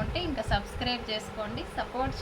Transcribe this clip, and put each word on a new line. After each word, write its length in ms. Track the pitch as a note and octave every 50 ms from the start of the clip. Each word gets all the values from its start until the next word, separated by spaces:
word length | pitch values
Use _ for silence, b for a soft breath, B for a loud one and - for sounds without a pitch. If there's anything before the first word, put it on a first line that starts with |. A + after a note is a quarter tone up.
| G#3+
ఉంటే 160 | G#3+ - E4+ F4+ D#4+
ఇంకా 140 | C4+ A3 A3+ - A3
సబ్స్క్రైబ్ 500 | G3+ G3+ - - - A#3+ B3 B3 A#3 A3+ A3 G#3+
చేసుకోండి, 520 | G#3+ G#3 - - A3 G#3+ G#3 A3+ A#3+ A3+ - - B3
సపోర్ట్ 360 | G#3+ - - B3 C4 C4+ - -